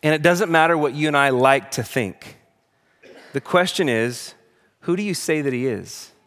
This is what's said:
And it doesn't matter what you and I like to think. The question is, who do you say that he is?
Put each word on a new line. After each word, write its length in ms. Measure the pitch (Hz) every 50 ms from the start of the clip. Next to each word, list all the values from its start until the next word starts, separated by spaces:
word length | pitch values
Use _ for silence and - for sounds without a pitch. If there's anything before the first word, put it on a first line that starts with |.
And 120 | - 151 156
it 80 | 156
doesn't 300 | 151 175 175 175 214 170
matter 260 | 165 160 160 165 170 160
what 160 | 151 139 120
you 140 | 147 151 156
and 100 | 147 143
I 120 | 143 139
like 420 | 131 123 127 131 135 139 107 -
to 120 | - - 117
think. 540 | - - 139 117 95 87 _ - - - _ _ _ _ _ _ _ _ _ _ _ _ _ _ - - - - - -
The 80 | 139
question 480 | - - - 180 180 180 - - 185 139
is, 460 | 117 113 113 120 123 - - - - _ _ _ _ _ _ _ _ _
who 140 | _ - 175
do 60 | 185
you 140 | 208 208 175
say 260 | - - - 160 151
that 100 | 147 139
he 140 | 127 123 127
is? 460 | 131 117 95 90 - - - - - _ _ _